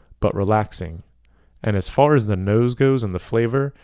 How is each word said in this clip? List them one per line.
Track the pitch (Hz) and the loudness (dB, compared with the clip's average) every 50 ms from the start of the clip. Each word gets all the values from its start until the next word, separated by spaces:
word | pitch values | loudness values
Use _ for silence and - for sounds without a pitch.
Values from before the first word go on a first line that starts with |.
| _ _ - _ | _ _ -6 _
but | - 101 - | -2 -2 0
relaxing. | 101 98 98 107 107 104 - - - 90 80 80 85 - _ _ _ _ _ _ _ _ _ _ _ - | 0 0 2 2 0 0 -2 -8 -12 -12 -12 -12 -16 -18 _ _ _ _ _ _ _ _ _ _ _ -4
And | 113 101 | -2 -2
as | 98 - - | -2 -4 -2
far | - 135 143 147 151 | 0 2 4 4 4
as | 131 107 | 2 2
the | 104 101 | 0 -2
nose | 92 95 101 107 113 120 123 120 | -2 0 0 2 2 2 0 0
goes | - 135 135 135 127 113 | 0 2 2 2 0 -2
and | 98 90 | -4 -6
the | 85 | -8
flavor, | - - 113 117 117 117 123 139 139 143 - - | -6 -2 -2 0 0 0 0 -2 -2 -4 -8 -14